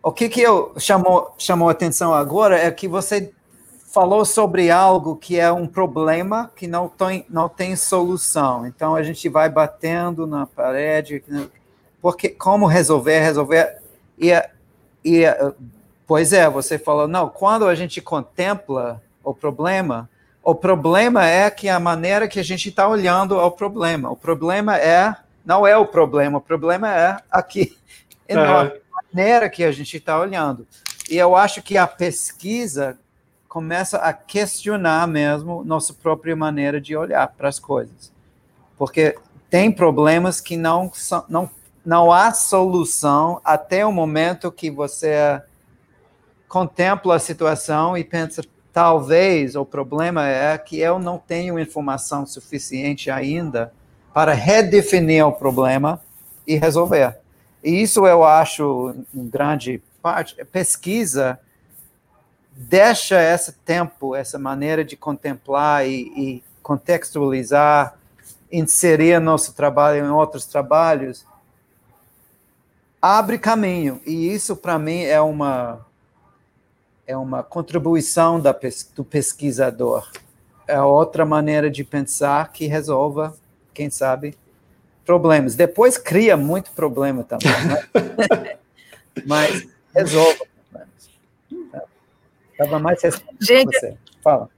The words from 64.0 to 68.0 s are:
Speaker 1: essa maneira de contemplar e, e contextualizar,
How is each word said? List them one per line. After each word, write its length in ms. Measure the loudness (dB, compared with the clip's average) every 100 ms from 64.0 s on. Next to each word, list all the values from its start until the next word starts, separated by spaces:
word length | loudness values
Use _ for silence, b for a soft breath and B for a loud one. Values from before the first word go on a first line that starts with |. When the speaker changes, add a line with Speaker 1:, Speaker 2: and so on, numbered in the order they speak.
| -8 -8
Speaker 1:
essa 240 | -8 -10
maneira 460 | -8 -6 -4 -2 -4
de 100 | -8
contemplar 880 | -8 -8 -8 -10 -4 -2 2 0 0
e, 280 | -6 -8 -8
e 280 | -8 -8 _ _
contextualizar, 1300 | -6 -6 -2 -2 -2 -4 -2 -2 0 2 4 4 2 _